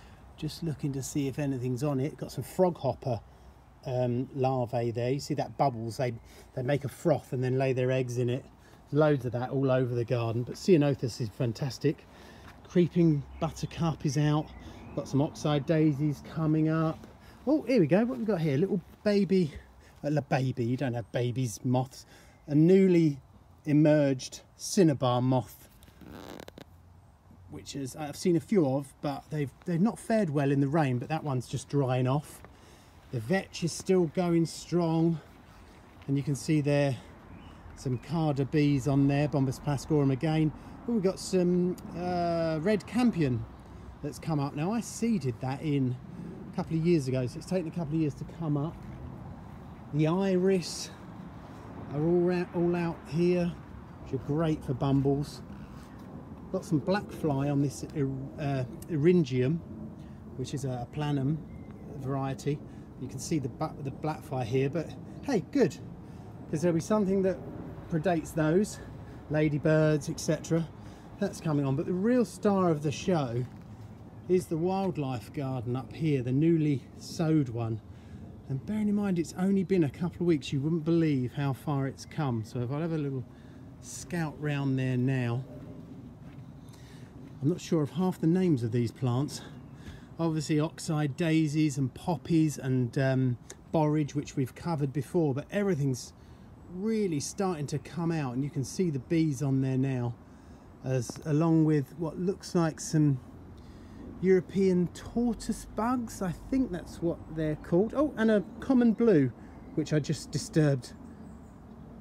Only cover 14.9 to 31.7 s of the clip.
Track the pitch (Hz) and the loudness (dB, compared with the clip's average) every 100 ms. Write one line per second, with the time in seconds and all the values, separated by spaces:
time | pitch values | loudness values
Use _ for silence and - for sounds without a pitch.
14.9 | - 139 135 156 - 156 147 139 160 156 | -10 -2 0 0 0 0 0 2 4 4
15.9 | 139 151 139 - 165 160 156 156 160 160 | 4 0 -2 -6 -2 2 4 4 2 0
16.9 | - - - - - 240 302 - 254 143 | -2 -10 -20 -20 -6 0 0 4 4 6
17.9 | 185 233 262 220 185 156 135 190 190 - | 4 4 0 -2 0 2 2 2 0 -4
18.9 | - 214 202 185 190 156 - - - - | -4 2 4 4 4 2 -2 -16 -20 -20
19.9 | - 143 147 131 143 131 123 117 127 135 | -8 -2 -2 0 0 0 0 0 0 -2
20.9 | 120 - 127 123 117 123 - 127 127 131 | -4 -4 -2 0 0 -4 -2 0 0 0
21.9 | - - - - - - 147 165 190 190 | -8 -20 -20 -20 -16 2 6 8 8 8
22.9 | 170 160 139 - - - - 156 147 151 | 6 4 2 -8 -20 -20 -10 2 6 6
23.9 | 151 143 131 - - - - - 208 165 | 6 4 0 -6 -14 -18 -14 -2 4 4
24.9 | 135 127 123 127 131 104 - - - - | 4 2 2 2 2 0 -10 -20 -20 -20
25.9 | - - - - - - - - - - | -20 -18 -16 -14 -14 -16 -18 -20 -20 -20
26.9 | - - - - - - 143 - 143 131 | -20 -20 -20 -20 -20 -16 -14 -10 -8 -8
27.9 | - 147 - 190 165 - 208 139 139 135 | -8 -10 -2 2 2 4 4 4 2 -2
28.9 | - 147 139 - 151 135 - - 165 220 | -6 -6 -6 -4 -4 -4 -6 -2 2 2
29.9 | - - 220 185 143 139 139 139 160 139 | 0 0 2 2 2 2 4 4 4 2
30.9 | 123 123 160 151 131 - 135 - | 0 -2 -4 -2 -4 -4 -8 -2